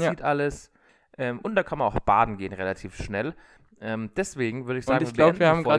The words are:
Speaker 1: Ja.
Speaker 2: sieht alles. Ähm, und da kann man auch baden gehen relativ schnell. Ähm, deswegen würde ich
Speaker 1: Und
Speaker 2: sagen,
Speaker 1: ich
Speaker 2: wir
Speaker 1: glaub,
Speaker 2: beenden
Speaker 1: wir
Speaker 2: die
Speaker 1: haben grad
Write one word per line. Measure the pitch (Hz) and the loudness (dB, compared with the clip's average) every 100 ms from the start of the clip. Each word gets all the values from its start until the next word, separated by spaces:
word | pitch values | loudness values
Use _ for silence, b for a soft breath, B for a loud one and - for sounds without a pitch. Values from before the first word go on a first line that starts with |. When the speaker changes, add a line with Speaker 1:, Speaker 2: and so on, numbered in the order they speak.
Speaker 1:
Ja. | 170 | -2
Speaker 2:
sieht | 175 | -2
alles. | 147 143 143 143 - b b b b - | -2 0 -2 -4 -14 b b b b -6
Ähm, | 123 120 | -6 -4
und | 208 | -4
da | 202 | -2
kann | 180 151 | -2 -2
man | 110 | -2
auch | 110 | 0
baden | - 104 113 98 | 2 4 4 -2
gehen | 95 | -8
relativ | 95 92 95 92 - | -6 -6 -6 -10 -12
schnell. | - 101 139 - b b b - | -6 -4 -4 -6 b b b -12
Ähm, | 107 110 110 - | -8 -6 -6 -6
deswegen | 185 139 117 123 123 | -6 -4 -4 -4 -6
würde | 127 | -4
ich | 127 | 0
Speaker 1:
Und | |
Speaker 2:
sagen, | 131 | 0
Speaker 1:
ich | 123 | 0
Speaker 2:
wir | |
Speaker 1:
glaub, | 117 156 | 4 4
Speaker 2:
beenden | 170 | 6
Speaker 1:
wir | 165 | 4
Speaker 2:
die | |
Speaker 1:
haben | 165 | 4
grad | 127 | 2